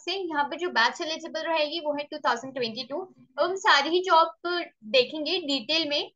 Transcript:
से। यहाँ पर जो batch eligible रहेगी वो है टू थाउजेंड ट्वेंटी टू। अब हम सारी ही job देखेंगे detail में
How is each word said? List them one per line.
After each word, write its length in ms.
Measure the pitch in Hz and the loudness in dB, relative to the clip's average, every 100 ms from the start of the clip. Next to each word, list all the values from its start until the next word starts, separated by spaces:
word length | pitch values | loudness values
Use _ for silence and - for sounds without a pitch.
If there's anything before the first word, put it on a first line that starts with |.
से। 140 | - 381 | -4 -4
यहाँ 260 | 359 302 | -2 0
पर 140 | 285 311 | 0 -2
जो 120 | 349 240 | -2 2
batch 200 | 233 - | 2 2
eligible 500 | 330 320 320 311 320 | -6 -6 -6 -6 -2
रहेगी 300 | 320 302 320 | 0 0 -2
वो 180 | 302 285 | -4 -4
है 60 | 294 | -4
टू 80 | 302 285 | -4 -2
थाउजेंड 260 | 240 262 | -2 -4
ट्वेंटी 320 | 269 240 220 254 | -6 -6 -6 -8
टू। 140 | 294 370 - _ - | -8 -8 -14 _ -2
अब 60 | |
हम 120 | 339 381 415 | 0 2 4
सारी 280 | 294 285 349 | 4 4 2
ही 60 | 370 | 4
job 280 | 330 330 - 349 349 320 _ | 6 4 0 -4 -4 -4 _
देखेंगे 540 | 214 262 247 311 302 370 311 | 0 2 2 -2 -4 -2 -2
detail 420 | 277 220 311 311 | -2 0 -2 0
में 220 | 294 370 | -2 -4